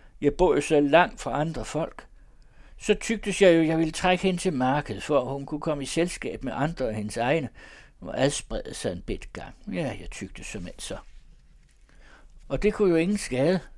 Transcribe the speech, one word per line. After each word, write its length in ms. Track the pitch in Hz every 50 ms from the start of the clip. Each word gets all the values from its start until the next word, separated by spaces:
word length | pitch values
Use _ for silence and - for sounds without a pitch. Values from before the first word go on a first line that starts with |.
| - - - -
Jeg 140 | 143 143 143
bor 200 | - 185 170 135
jo 60 | 143
så 200 | - - 160 147
langt 400 | 147 139 143 170 180 117 - -
fra 200 | - 131 117 139
andre 240 | 156 165 156 127 107
folk. 420 | - - 151 160 - - - - - - - - - - - - - - - - - - -
Så 160 | - - 202
tyktes 480 | 190 - - 226 208 - 208 180 -
jeg 140 | 202 185 165
jo, 60 | 165
jeg 160 | 160 156 160 160
ville 140 | 165 160
trække 300 | 156 - - 180 185 175
hende 180 | - 190 185 175
til 120 | - 190
markedet, 500 | 156 127 127 - 143 147 143 - 101 -
for 180 | - - 147 135
at 120 | 123 127
hun 140 | 139 139 139
kunne 140 | - 156 147
komme 220 | - 165 151 143
i 40 | 135
selskab 580 | - - 165 170 175 - - - 127 - - -
med 80 | 135 78
andre 320 | 101 139 165 170 - 131 113
af 60 | 107
hendes 220 | 110 104 107 -
egne, 320 | 113 117 123 151 165 143 107 - - - - - - - - _ -
og 200 | - - - -
adsprede 540 | 131 143 - - - - 113 - - - -
sig 180 | - - 107
en 100 | 90 87
bit 300 | - - 104 - - -
gang. 220 | - - - - - - - 208
Ja, 240 | 196 180 160 123 98 101
jeg 80 | - -
tyktes 360 | - - - - - - -
såmænd 280 | - - 101 87 85 - -
så. 200 | - - - - - - - - - - - - - - - - - _ _ _ - - - - - - - - - - - - - -
Og 140 | 139 143
det 120 | - 214 208
kunne 160 | - 214 185
jo 60 | 170
ingen 220 | 160 165 190 208 202
skade, 420 | - - 127 123 139 165 190 180 - - -